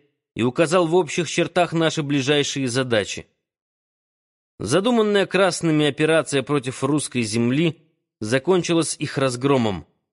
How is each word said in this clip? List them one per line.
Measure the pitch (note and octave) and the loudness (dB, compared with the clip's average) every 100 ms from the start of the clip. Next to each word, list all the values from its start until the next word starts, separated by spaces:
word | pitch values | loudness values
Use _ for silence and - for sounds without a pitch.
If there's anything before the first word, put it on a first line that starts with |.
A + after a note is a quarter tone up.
| _ _ _ - | _ _ _ -2
и | |
указал | B2 B2 D#3 F3+ E3 | -2 0 2 2 4
в | F3+ | 2
общих | D#3 - D#3+ | 0 -2 -2
чертах | - D#3+ F3+ E3+ | -2 0 0 0
наши | E3 D#3+ - | 0 0 0
ближайшие | C#3+ C#3+ C3 D3 C3+ C#3 C3 | -2 -2 2 0 0 -2 -2
задачи. | B2+ B2+ A2 F#2+ - - _ _ _ _ _ _ _ _ _ _ _ _ - | -2 0 0 -2 -8 -14 _ _ _ _ _ _ _ _ _ _ _ _ -12
Задуманная | G#2 E3 A3+ A#3 G#3+ G3+ F3+ | -2 0 2 2 2 2 0
красными | F#3 F#3+ - E3 D3+ D3+ | 2 0 0 0 2 0
операция | C3 D#3 D#3+ C#3 C#3 | 0 0 2 0 -4
против | C3 C#3+ C3 - | -2 -2 -4 -4
русской | C3+ D3+ - B2 | -2 -2 -2 -4
земли | A2 A2+ A#2+ C#3 E3+ - _ _ _ _ | -2 0 0 2 0 -2 _ _ _ _
закончилась | G#2+ C3 E3 F#3 E3+ E3 D#3 - | -4 -2 2 0 2 0 -2 -4
их | D3 C#3 | -6 -2
разгромом. | C3+ A#2+ C#3 C3+ A2 F2 - _ _ | -2 0 0 2 2 -2 -10 _ _